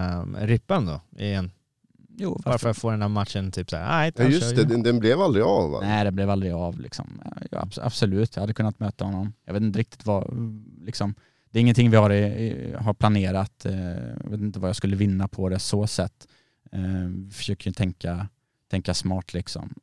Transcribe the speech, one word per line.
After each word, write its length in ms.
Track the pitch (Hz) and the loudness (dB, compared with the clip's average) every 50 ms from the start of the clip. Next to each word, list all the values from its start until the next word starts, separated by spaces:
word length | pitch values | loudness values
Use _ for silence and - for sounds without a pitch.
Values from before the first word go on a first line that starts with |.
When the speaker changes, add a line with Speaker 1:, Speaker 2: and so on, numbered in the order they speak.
| 92 90 90 | -2 -2 -2
Speaker 1:
ähm, 240 | 87 - 90 92 104 | -4 -4 -6 -6 -4
Rippan 460 | 107 107 117 113 - - 196 185 110 | 0 2 2 2 2 0 0 0 0
då, 140 | 87 73 73 - _ - - | 0 -4 -6 -10 _ -12 -6
igen? 320 | 98 104 101 95 92 90 - _ _ _ _ _ _ _ _ _ - _ - | -4 -2 -2 -2 -4 -6 -8 _ _ _ _ _ _ _ _ _ -20 _ -12
Speaker 2:
Jo, 140 | - 196 185 - - - | -8 -6 -6 -4 -4 -2
Speaker 1:
Bara 60 | - | 0
Speaker 2:
varför? 80 | 123 117 | 0 0
Speaker 1:
för 120 | - 120 | 0 0
att 80 | 107 - | -2 0
få 120 | - 113 | -2 -2
den 120 | 110 107 104 | 0 0 0
här 60 | 104 | 0
matchen, 440 | 104 104 101 - - 101 95 95 - | 0 0 -2 -2 -2 -4 -4 -4 -4
typ, 180 | 95 87 - | -6 -6 -4
så 60 | - | -6
här, 80 | 80 85 110 160 165 151 | -6 -2 0 0 2 2
"Ah, 20 | |
Speaker 3:
Ja, 60 | 165 - | 0 2
Speaker 1:
han 140 | - 120 131 | 2 4 4
Speaker 3:
just 100 | 143 180 - - | 4 4 2 2
Speaker 1:
kör 60 | 120 | 2
Speaker 3:
det, 60 | 131 113 | 2 4
Speaker 1:
ju." 60 | - | 4
Speaker 3:
den, 140 | 113 120 110 | 4 2 4
den 160 | 120 120 120 | 4 4 4
blev 220 | 107 110 127 170 | 4 4 4 6
aldrig 240 | 196 180 117 98 113 | 4 4 4 4 4
av, 260 | 165 - - 90 76 | 4 4 4 2 2
va? 80 | 71 53 - | 0 -2 0
Speaker 2:
Nej, 220 | 101 107 107 104 | 0 0 2 2
det 80 | 101 92 | 2 2
blev 180 | 98 98 101 | 0 0 2
aldrig 220 | 101 98 95 92 85 | 0 0 0 -2 -2
av, 280 | 85 87 87 85 - | -2 -4 -4 -6 -8
liksom. 400 | 62 - - - - - - - - - - - - - | -10 -12 -10 -12 -12 -12 -14 -14 -14 -14 -12 -12 -10 -8
Ja, 80 | - 50 | -8 -8
abs-, 200 | - 95 - - - | -8 -8 -8 -6 -4
absolut, 540 | 120 - - 117 101 95 98 110 - - | -4 0 0 2 2 2 2 0 0 0
jag 40 | - 98 | -2 -4
hade 120 | 107 110 | -2 -2
kunnat 260 | - 110 107 - - | 0 0 -2 -2 -2
möta 240 | 107 101 - - 98 | -4 -4 -4 -4 -4
honom. 280 | 98 98 92 98 104 110 - _ | -4 -4 -4 -4 -6 -8 -10 _
Jag 80 | - 92 | -6 -2
vet 100 | 101 110 | 0 0
inte 160 | 110 95 107 | 2 2 0
riktigt 280 | 117 - - - - | -2 -4 -6 -6 -2
vad, 280 | 113 101 98 - - 127 123 117 113 107 107 107 - - - 82 | 0 0 0 0 -2 -4 -6 -6 -6 -8 -10 -14 -18 -20 -14 -12
liksom, 320 | 101 - - 107 101 98 - _ _ _ _ _ _ | -10 -6 -4 -2 -2 -4 -6 _ _ _ _ _ _
det 80 | - 113 | 2 4
är 20 | |
ingenting 300 | 120 120 117 120 120 117 | 6 6 6 6 6 8
vi 60 | 110 | 8
har 160 | 110 104 104 101 | 8 8 8 6
i, 60 | 101 104 | 4 4
i, 500 | 101 107 107 113 113 - 127 - - - - | 2 0 -2 -4 -4 -4 -4 -6 -8 -8 -4
har 140 | 107 110 104 | -2 -2 0
planerat. 680 | - - 107 104 101 95 92 95 95 98 110 - _ - | 2 2 4 4 4 2 2 0 0 -2 -4 -6 _ -6
Eh, 80 | 107 95 95 90 87 87 90 - - - - - | -4 -4 -4 -4 -6 -6 -8 -8 -10 -10 -10 -8
jag 80 | - | -8
vet 100 | 104 104 | -6 -4
inte 180 | 104 104 95 95 | -4 -4 -4 -2
vad 100 | 92 92 | -2 -2
jag 80 | 92 | -2
skulle 200 | - - 98 98 | 0 0 0 2
vinna 320 | 95 104 101 95 95 98 95 | 2 2 2 4 2 0 -2
på 200 | - - 95 92 | -2 -2 -2 -2
det 100 | 92 87 | -2 -2
så 280 | - - - 101 104 | -2 0 0 0 0
sett. 420 | 107 - - 90 - - _ - - _ _ _ _ _ _ _ - - | 0 -2 -2 -4 -4 -6 _ -20 -20 _ _ _ _ _ _ _ -10 -6
Eh, 80 | 95 92 92 95 92 90 90 | -4 -2 -2 -2 -2 -2 -4
vi 220 | 92 92 95 98 | -6 -6 -10 -12
försöker 400 | 101 - - - 101 - - 95 | -12 -8 -6 -6 -6 -4 -4 -4
ju 40 | 92 | -2
tänka, 540 | - 104 92 85 - - 85 85 87 - 95 - _ _ _ _ _ _ _ | -2 -2 -2 -2 -4 -6 -6 -4 -4 -6 -8 -10 _ _ _ _ _ _ _
tänka 240 | - 95 90 - 90 | -4 -4 -2 -2 -2
smart, 400 | - - 92 95 92 87 - - | -2 -2 -2 -2 -4 -4 -6 -6
liksom. 400 | 87 85 - - - - - - - | -6 -6 -6 -8 -10 -10 -12 -14 -16